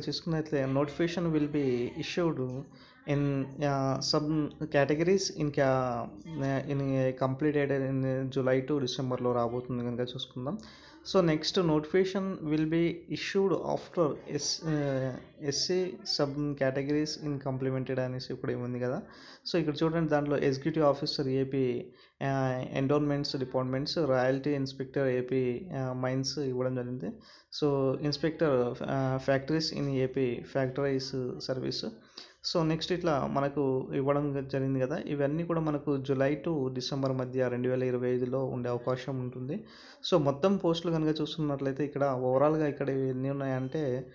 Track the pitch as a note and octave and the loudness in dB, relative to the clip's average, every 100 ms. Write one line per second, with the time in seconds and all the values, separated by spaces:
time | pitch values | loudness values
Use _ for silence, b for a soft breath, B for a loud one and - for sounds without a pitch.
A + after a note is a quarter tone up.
0 | C#3+ C#3+ - D#3+ D3+ D3 C3 C3+ D3 - | -2 -6 -2 -2 0 0 2 2 0 0
1 | E3+ F3 E3+ D#3 D3 D3 C#3 B2 B2 - | 0 0 0 2 2 2 2 2 0 -4
2 | - - E3+ C3+ B2+ B2+ - B B B | -4 0 0 0 -2 -4 -10 B B B
3 | - C#3+ C#3+ C#3 C3+ C3+ C#3+ C#3 C3+ C3+ | -2 0 2 0 -2 -2 0 2 2 0
4 | - D#3 D3+ D#3 C#3+ - D3+ C#3+ C#3 D3+ | 0 0 2 0 0 -4 0 4 4 4
5 | E3+ G3 - - D3 C#3 C3+ C3 B2+ A#2+ | 4 2 0 -2 -2 2 4 4 2 -2
6 | - - - D#3 C3+ C3+ C3+ C#3 C3+ C3+ | -6 -10 -10 -4 -2 0 0 -2 0 2
7 | C3 C3 C3 C3 D3+ D3 C#3 C#3 C3+ C3+ | 2 2 0 2 2 2 2 2 0 0
8 | C3 C3 C3 C3+ B2+ C3 C3 D3 B2+ - | 0 0 -2 0 4 4 2 0 0 -2
9 | C3 B2 B2 B2 A#2 B2 B2 B2 A#2+ A#2+ | -2 0 0 2 0 -2 -4 -4 -4 -4
10 | B2 C3 - C3 B2+ G#3+ B B B B | -4 -6 -10 -8 -6 -8 B B B B
11 | - F#3+ E3+ D#3 - G3+ F3 D3+ D3+ F#3 | 0 4 4 4 0 0 2 2 2 2
12 | F#3+ G3+ F#3+ F#3+ D#3 D#3 D#3 E3 E3+ E3+ | 2 0 -4 -4 -2 0 2 2 2 0
13 | - D3+ - G3 G3 D3+ C#3+ C#3+ - - | -6 -6 -2 2 2 2 0 -4 -2 0
14 | D3+ - - D3 - - E3 D3+ C#3+ C3+ | 0 0 -6 -4 -2 -4 0 0 0 0
15 | C3 B2 - - D3 - - F#3 F#3 - | -2 -6 -12 -8 -4 -2 0 0 -2 -4
16 | - - C#3+ C#3 D3 C#3+ C3+ C3 C#3 D3 | -4 0 0 0 -2 0 0 0 0 0
17 | D3+ - D3+ C#3 C#3 C3 C3+ C3 B2+ C3 | 0 -4 -4 -4 -4 -2 -2 -2 -2 -2
18 | B2+ B2+ - C3 C3 B2 B2 B2 B2 D3+ | -2 -4 -8 -6 -4 -4 -4 -2 -2 -2
19 | - B B B - F3 D3+ D3 E3 E3 | -6 B B B -2 0 0 2 2 2
20 | D#3+ D3 D3 C#3+ C#3+ C3+ E3 D#3+ D3 C3+ | 2 2 2 2 2 2 0 4 4 4
21 | D3+ - C3+ C3 C3+ C3+ B2 A#2+ B2 B | 0 -2 0 0 0 2 0 0 -6 B
22 | B B C#3 C3+ C3 B2+ C3 C3+ C3+ D3 | B B -2 2 2 0 -2 0 2 4
23 | D3 C#3+ C#3+ C#3 C3 C3 B2+ C3 D3 - | 2 0 -2 -2 -2 -2 0 -2 -2 0
24 | D3 B2+ C3 C3+ D3 C#3+ C3+ - C3 D3 | 2 4 4 2 2 0 -2 -4 -4 0
25 | C3+ B2+ B2 C3 B2+ A#2+ - C#3 C3 B2+ | 2 2 0 0 0 -2 -4 -4 -4 -2
26 | B2+ C3 C3+ - C#3 B2 B2+ B2+ B2 B2+ | 0 0 -2 -2 -2 0 0 -2 -4 -6
27 | F3+ A3 B B B - D3+ C#3 C3+ C3 | -6 -10 B B B -2 2 2 2 2
28 | D3 C#3+ E3 D#3 D#3+ C3 B2 C3 C3+ C3+ | 0 0 -2 0 2 4 2 0 -2 0
29 | C3 C3 C3 C3+ C3+ D#3+ D#3+ - C#3+ C3+ | 0 0 2 0 2 0 0 -2 -2 0
30 | C3 C3+ B2+ A#2 - C#3 B2+ C3+ C#3 C3+ | 0 0 0 -2 -4 -2 -2 0 0 0
31 | C3 C3+ B2+ D3 - C3 C3+ C3 - - | -2 -4 -4 -6 -6 -4 -4 -4 -6 -10
32 | B B B B - F3+ D#3 D#3+ - F3 | B B B B -4 0 2 0 -2 -2
33 | F3 C#3+ C#3 C#3 C#3 D3 C3+ C3 - D3+ | 0 0 0 0 0 0 0 0 -2 -2
34 | C3+ C#3+ D3 C#3 C3+ C3+ C3+ C3+ B2+ E3+ | 0 2 0 -2 -2 -2 0 2 0 -2
35 | - C#3+ C#3 D#3 E3+ E3+ D#3+ D3 D3 C#3 | -4 0 0 0 0 0 0 0 0 -2
36 | C3 C3 C3+ D3+ E3+ D#3 C3 B2+ B2 C#3 | 0 2 2 2 0 0 0 -2 -4 0
37 | C3+ C3 B2+ B2+ B2 A#2+ B2+ B2+ B2+ B2 | 0 0 -2 0 0 2 0 2 2 0
38 | B2 B2+ B2 C3 C3 B2+ A#2+ A#2+ - B2+ | 2 0 0 0 -2 -2 -2 -2 0 -2
39 | C#3+ C3 B2 B2+ B2+ G3 - B B B | -2 -4 -4 -6 -6 -6 -8 B B B
40 | - F3+ C#3 C#3 F#3+ G3 E3+ E3 F3 E3 | 0 2 4 2 2 2 2 0 0 0
41 | D#3 D#3 D3+ - D3 C#3 C#3 C3+ C#3+ C#3+ | 2 0 -2 -2 -2 0 -2 -2 -2 0
42 | C#3 B2+ B2+ C3 D3 D#3 D3 C#3 C#3 C3+ | 0 2 2 4 4 4 0 0 -2 0
43 | C3 B2+ C3+ C#3 C3+ C3 C3 D#3 C#3+ B2+ | 0 0 -2 -2 -2 -2 -2 -2 -2 -2
44 | B2+ | -4